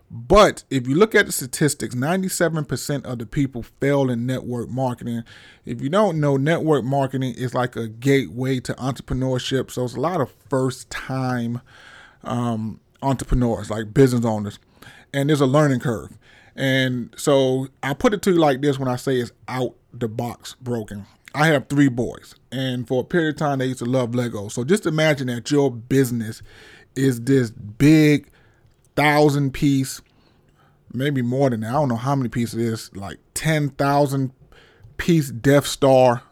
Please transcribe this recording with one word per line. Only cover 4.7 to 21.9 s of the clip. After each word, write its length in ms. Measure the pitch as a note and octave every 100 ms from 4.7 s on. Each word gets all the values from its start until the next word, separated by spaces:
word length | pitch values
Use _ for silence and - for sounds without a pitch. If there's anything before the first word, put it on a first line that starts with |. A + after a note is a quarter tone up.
| B2+ C3 A#2 A#2+ A#2 A#2 - - - -
If 160 | A#2+
you 80 | C3+
don't 300 | F#3+ G#3+ D#3+
know, 180 | D3 C3+
network 460 | C#3+ D#3+ D#3 C#3+
marketing 500 | A#2 C#3 C3+ C3+ C3
is 220 | - B2 B2+
like 200 | B2 A2+
a 120 | A2+
gateway 720 | A2+ C3+ C#3 F#2 A2+ C3 C3
to 120 | - -
entrepreneurship. 960 | B2+ C3 - B2+ C3 B2+ - C3 A#2+
So 120 | -
it's 120 | B2 A#2+
a 40 |
lot 220 | D#3 F3+
of 100 | B2 _ -
first-time, 1120 | C3+ C3 B2+ - - - C3 B2+ B2 A#2 A#2+ - - - - - _
um, 560 | - A#2+ A#2+ A2 A2 - _ -
entrepreneurs, 720 | C3+ C3 - C3 B2 G2 G2+
like 240 | G#2+ G#2+ B2
business 280 | C3+ B2 A#2
owners. 340 | G#2+ G#2 - _ _ - - _
And 160 | C#3 C#3
there's 140 | D3
a 60 | C3+
learning 320 | C#3+ D3+ B2+
curve. 360 | C3+ G#2 C2+ - _ _ _ -
And 560 | C3+ C3 C3 B2+ A2+ -
so 520 | - C#3 C3 C3 C3+ _
I 140 | C3+ C#3+
put 180 | B3+
it 80 | G#3
to 100 | G3+
you 60 | E3+
like 240 | D3+ C3
this 160 | C#3+ C3+
when 100 | C3
I 100 | B2
say 200 | - C3
it's 140 | A#2 _ -
out 280 | B2+ B2+ - _
the 160 | A#2+ A#2
box 480 | A2+ A#2+ - - -
broken. 460 | A#2+ A#2 G#2+ G2+ G2 _ -
I 140 | - D#3
have 200 | D3 -
three 220 | C#3+
boys, 460 | C#3